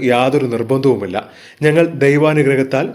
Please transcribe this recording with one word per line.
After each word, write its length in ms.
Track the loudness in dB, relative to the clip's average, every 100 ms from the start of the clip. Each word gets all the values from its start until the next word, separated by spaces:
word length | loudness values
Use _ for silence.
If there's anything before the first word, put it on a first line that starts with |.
| 0
യാതൊരു 380 | 2 2 0 -2
നിർബന്ധവുമില്ല. 640 | -4 -2 0 0 0 -2 -8 -10 -14 -20 -4 0
ഞങ്ങൾ 220 | 2 0 0 2
ദൈവാനുഗ്രഹത്താൽ 800 | 2 2 2 2 0 0 -2 -4